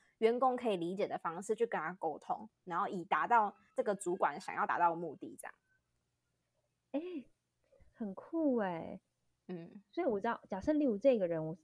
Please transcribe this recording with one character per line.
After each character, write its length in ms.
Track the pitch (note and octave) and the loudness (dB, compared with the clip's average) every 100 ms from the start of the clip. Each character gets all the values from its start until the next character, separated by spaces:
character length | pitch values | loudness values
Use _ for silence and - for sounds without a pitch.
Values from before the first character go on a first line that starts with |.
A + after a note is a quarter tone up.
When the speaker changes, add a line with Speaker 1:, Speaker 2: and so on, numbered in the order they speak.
| _ - | _ 2
Speaker 1:
员 180 | A3+ A#3+ | 2 4
工 180 | B3+ B3 | 2 2
可 140 | A#3+ | 0
以 80 | F#3 | 0
理 180 | E3+ F#3+ | -2 -2
解 120 | F#3 | -2
的 100 | D#3 | -2
方 240 | F3 E3 | -6 -4
式 140 | G3+ G#3+ | -4 -2
去 100 | A#3 | 0
跟 140 | F#3+ | -2
他 140 | D#3+ | -4
沟 260 | F#3 G#3 C#3+ | -4 -6 -4
通， 280 | - - A3 _ - | -6 -6 -8 _ -6
然 120 | E3+ | -4
后 100 | G3 | -2
以 160 | F#3 E3+ | -4 0
达 200 | D#3 F3+ | 0 4
到 300 | A#3 G#3 - _ | 4 4 -2 _
这 80 | - | -4
个 140 | A3 G3 | -2 -2
主 200 | F3 F#3+ | -2 0
管 240 | D#3 D3 | 0 0
想 140 | - E3 | -2 0
要 120 | G#3 | 0
达 100 | C3 | 4
到 120 | E3+ | 4
的 60 | E3+ | 2
目 180 | E3+ C3 | -6 -10
的 220 | C#3 - | -14 -14
这 40 | - | -16
样。 100 | - _ _ _ _ _ _ _ _ _ _ _ _ _ | -18 _ _ _ _ _ _ _ _ _ _ _ _ _
Speaker 2:
欸， 380 | C#4 F4+ E4 A#3 _ _ _ _ - - | -6 -4 -8 -12 _ _ _ _ -20 -20
很 200 | - G#3 | -10 -10
酷 440 | F#3+ - E4 D4+ A#3+ | -10 -6 0 2 2
欸。 420 | F#3+ E3 - F#3+ _ _ _ _ - | 0 -4 -8 -12 _ _ _ _ -12
Speaker 1:
嗯。 340 | F3+ E3 G3+ - | -10 -12 -18 -10
Speaker 2:
所 120 | - | -2
以 40 | E4+ | 0
我 120 | G#3 | 0
知 80 | A#3 | -2
道， 140 | - - | -4 -6
假 100 | F#3+ | -4
设 140 | D4 | 0
例 100 | D4+ | 2
如 140 | C#4+ G3+ | 2 4
这 200 | C4+ A#3 | 6 6
个 80 | F3 | 4
人 200 | E3 D#3+ | 0 -4
我 120 | E3 | -6